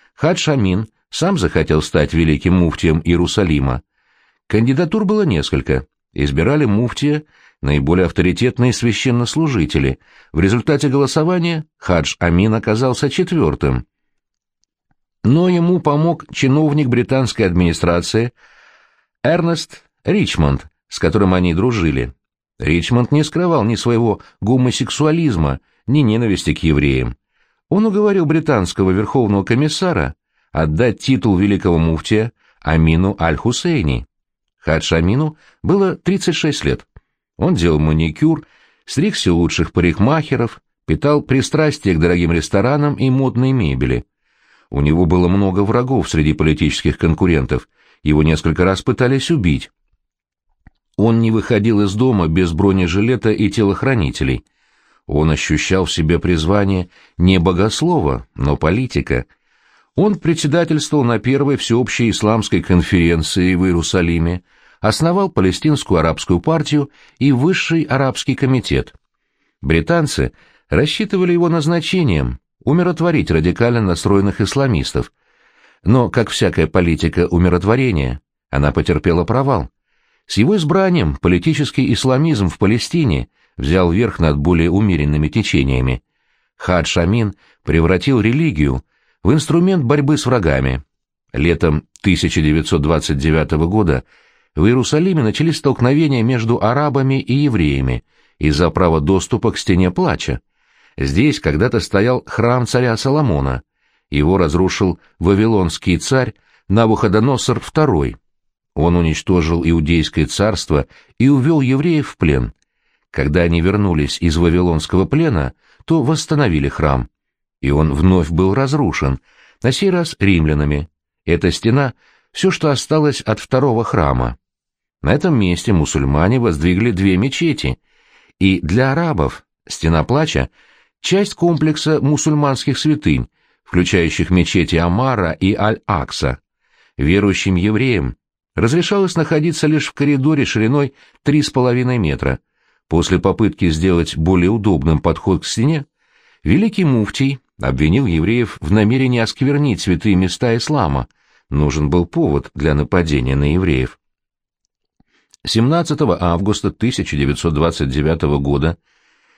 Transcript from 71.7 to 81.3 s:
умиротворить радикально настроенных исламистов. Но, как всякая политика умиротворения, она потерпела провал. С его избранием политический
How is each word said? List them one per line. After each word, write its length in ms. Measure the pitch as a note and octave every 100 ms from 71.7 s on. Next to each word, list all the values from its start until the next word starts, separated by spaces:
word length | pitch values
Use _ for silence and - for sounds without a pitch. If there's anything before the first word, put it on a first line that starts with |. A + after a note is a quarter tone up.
| E3+ D#3+ F#3 C#3+ D#2 B1 B1 _ _
умиротворить 680 | - D#3+ F3+ E3 E3+ D#3 D2+
радикально 520 | E2 E2 - A#2 A#2+
настроенных 580 | G2 E2 G2 G2 G2 -
исламистов. 720 | G2+ C#3 C#3 E2+ B1+ C2 - _ _ _ _ _ _ _
Но, 240 | - B2+ A#2
как 220 | - A2
всякая 360 | - F#2+ E2+ D#2+
политика 600 | G2 F2 D#2 E2 E2+ F2
умиротворения, 920 | F2 F2+ F2 G2 A#2+ C3 E2+ B1+ B1+ - _ _
она 220 | C2+ C#2+
потерпела 520 | D#2+ D#2 D#2 F#2 E2+
провал. 440 | E2 A#2+ C#3 A2 A#1 _ _ _ _ _ -
С 120 | -
его 180 | C3 G#3+
избранием 600 | D3+ F#3 F#3+ F3 E2 C#2
политический 760 | F2+